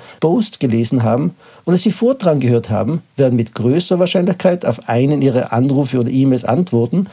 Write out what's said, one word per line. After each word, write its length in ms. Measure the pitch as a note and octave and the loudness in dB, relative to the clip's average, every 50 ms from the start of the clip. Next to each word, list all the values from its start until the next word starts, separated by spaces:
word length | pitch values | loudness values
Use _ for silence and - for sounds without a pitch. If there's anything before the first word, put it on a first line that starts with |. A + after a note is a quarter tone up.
| - - - - | -8 -18 -10 -2
Posts 400 | - D#3+ F3 B3 G#3+ - - - | 0 0 2 2 0 -2 -4 -4
gelesen 460 | D3 B2 G#2+ A#2 A#2 A2+ C#3 B2+ A#2 | -2 0 0 0 0 0 -2 -2 0
haben 320 | A2 A2+ B2+ D#3 F3 - _ - - - - - | 0 0 0 -2 -4 -6 _ -20 -20 -20 -10 -2
oder 140 | - F3+ F3+ | 0 0 2
Sie 140 | - A3 - | 2 0 0
Vortrag 480 | - A3+ A#3+ C4+ C4 G3 F3 D#3 C#3 | 0 0 0 0 0 0 0 2 2
gehört 280 | B2+ A#2+ A#2+ A#2 A2+ - | 2 2 0 0 0 -2
haben, 340 | A2 G2+ G2 A#2+ D#3+ D#3+ - _ - | -2 -2 -2 -2 -4 -6 -6 _ -2
werden 200 | - C3+ B2+ B2 | 0 0 2 2
mit 180 | A#2 A2+ - - | 0 -2 -2 -4
größerer 460 | - G#2+ B2 C#3 E3+ - - F#3 F3 | -4 0 0 0 0 0 0 0 0
Wahrscheinlichkeit 640 | F#3 F3+ - F#3+ F3 F#3+ F3+ - - F#3 F3+ F3+ - | 0 0 0 0 0 0 -2 0 0 0 0 0 -2
auf 240 | - A2+ - - - | -4 -4 -4 -4 -2
einen 340 | A#2 A#2+ C3+ C#3+ D3+ C#3+ C3+ | 0 0 2 2 2 2 2
Ihrer 300 | C3+ A#2 B2+ - - A2+ | 2 0 0 -2 0 -2
Anrufe 480 | A#2 B2+ C#3 C3+ C#3 C#3+ A2+ B2 B2+ | 0 0 2 2 0 0 0 0 -2
oder 100 | A#2 A#2 | -2 0
E-Mails 340 | - C3 C3+ C3+ B2+ A#2+ - | 0 2 2 2 2 0 0
antworten, 600 | - B2 E3+ F3+ - - A#2 A#2 A#2 - F3+ F#3+ - | -2 0 0 0 0 0 0 0 0 0 -2 -2 -4